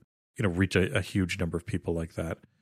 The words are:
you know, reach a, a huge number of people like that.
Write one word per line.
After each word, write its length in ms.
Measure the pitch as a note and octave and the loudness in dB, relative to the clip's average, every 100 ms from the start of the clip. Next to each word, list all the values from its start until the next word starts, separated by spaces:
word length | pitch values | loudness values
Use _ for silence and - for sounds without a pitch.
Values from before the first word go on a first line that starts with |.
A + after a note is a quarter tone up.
| - _ _ - | -10 _ _ -4
you 80 | |
know, 60 | G#2+ | 0
reach 260 | E2+ F#2+ F#2+ | 2 4 4
a, 160 | F#2 G2 | 2 0
a 40 | |
huge 380 | F2 G2+ F2+ F#2 | 0 0 0 0
number 180 | F2 E2 | -2 -4
of 80 | - | -4
people 280 | E2+ - | -4 -2
like 220 | E2+ E2 - | -2 -4 -4
that. 240 | E2 - - _ | -6 -8 -12 _